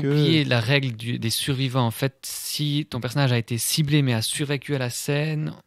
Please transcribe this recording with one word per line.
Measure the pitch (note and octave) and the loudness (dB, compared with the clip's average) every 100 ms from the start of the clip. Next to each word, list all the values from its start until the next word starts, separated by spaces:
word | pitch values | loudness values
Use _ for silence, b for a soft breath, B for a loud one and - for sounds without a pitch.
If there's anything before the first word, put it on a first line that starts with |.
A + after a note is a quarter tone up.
| C#3 | 2
oublié | D3 D3 D#3+ | 2 4 4
la | C3+ B2 | 4 2
règle | A2 C#3+ C3+ | 4 2 0
du, | A2 A#2 B2 | -4 -4 -2
des | A2+ | -2
survivants. | - - C3 C3+ C3 A#2 | -2 -2 0 0 2 0
En | |
fait, | - C3+ - | 0 -4 -4
si | - - - - D3 C#3+ D3+ | -12 -10 -8 -4 -2 -2 -4
ton | B2+ | -6
personnage | A#2+ C#3+ C3+ | -4 2 4
a | A#2+ | 2
été | A2+ A#2 | 0 -4
ciblé | - - C#3+ D3+ | -2 0 2 4
mais | C3+ | 4
a | A2+ | 2
survécu | A2 - C#3+ C#3+ - C#3+ | 0 -4 -4 -4 -2 -2
à | |
la | B2 | -2
scène | - - C#3+ D#3 D#3 D#3 D#3 | -4 -2 -2 -2 -2 -6 -8